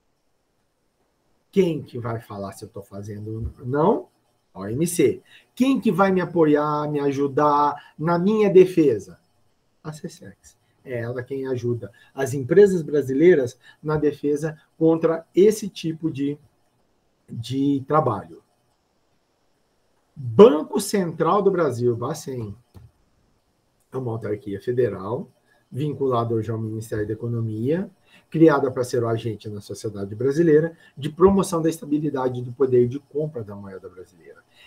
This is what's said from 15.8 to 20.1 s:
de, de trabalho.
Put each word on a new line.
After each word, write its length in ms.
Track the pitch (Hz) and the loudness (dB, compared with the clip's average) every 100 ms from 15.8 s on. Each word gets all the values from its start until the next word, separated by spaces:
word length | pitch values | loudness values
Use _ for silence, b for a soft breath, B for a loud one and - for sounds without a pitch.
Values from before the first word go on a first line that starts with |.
| 165 160 160 | -8 -6 -6
de, 300 | 131 139 147 _ _ _ _ _ _ _ _ - | -4 -4 -6 _ _ _ _ _ _ _ _ -16
de 560 | 120 113 135 143 139 131 | -12 -6 -2 0 0 0
trabalho. 520 | 151 131 101 82 82 _ _ _ _ _ _ _ _ _ _ _ _ _ _ _ _ _ | 0 0 -2 -8 -18 _ _ _ _ _ _ _ _ _ _ _ _ _ _ _ _ _